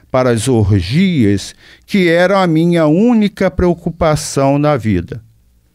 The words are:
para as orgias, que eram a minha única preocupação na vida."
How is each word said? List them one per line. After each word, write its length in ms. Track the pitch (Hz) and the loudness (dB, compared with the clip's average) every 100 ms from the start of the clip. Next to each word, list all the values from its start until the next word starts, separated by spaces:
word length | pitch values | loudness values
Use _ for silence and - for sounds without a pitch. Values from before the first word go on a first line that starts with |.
| _ | _
para 200 | 127 127 | -2 0
as 180 | 117 135 | 0 0
orgias, 1080 | 117 98 104 85 147 196 160 104 101 - - - - - | 0 2 0 0 0 0 2 0 0 -6 -18 -20 -20 -4
que 220 | 202 175 | 0 2
eram 300 | 165 180 196 | 2 2 2
a 80 | 180 | 0
minha 400 | 156 170 170 151 | 0 0 2 2
única 640 | 160 233 226 208 - 190 | 2 2 2 0 -2 -4
preocupação 1080 | - 180 175 175 - 165 151 - - 135 143 | 0 -2 -2 -8 -2 -2 -2 -4 -2 0 0
na 200 | 147 143 | 0 0
vida." 440 | 110 90 85 120 - _ _ _ _ | -2 -2 -4 -12 -18 _ _ _ _